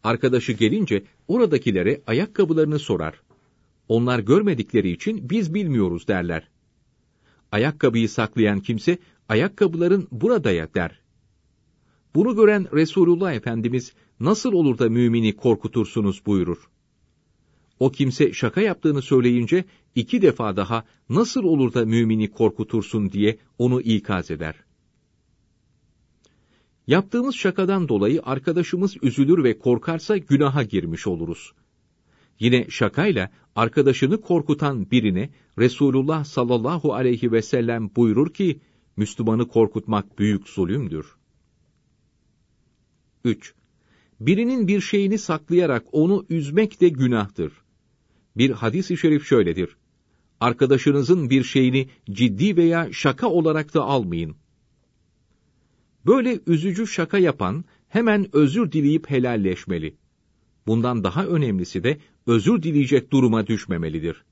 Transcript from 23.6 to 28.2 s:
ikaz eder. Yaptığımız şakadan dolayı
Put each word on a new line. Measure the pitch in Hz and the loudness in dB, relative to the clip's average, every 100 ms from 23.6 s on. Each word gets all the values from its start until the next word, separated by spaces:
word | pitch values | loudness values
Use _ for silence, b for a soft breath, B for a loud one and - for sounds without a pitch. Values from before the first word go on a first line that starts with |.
| 123 127 | 0 0
ikaz | 113 110 - 95 85 | 0 -2 -2 -6 -4
eder. | 80 80 - _ _ _ _ _ _ _ _ _ _ _ _ _ _ _ _ _ _ _ _ _ _ - | -8 -8 -12 _ _ _ _ _ _ _ _ _ _ _ _ _ _ _ _ _ _ _ _ _ _ 0
Yaptığımız | 156 196 240 262 | 0 0 -4 -4
şakadan | 247 190 185 185 196 165 | -2 -4 -2 -2 -2 0
dolayı | 107 104 156 | 0 2 0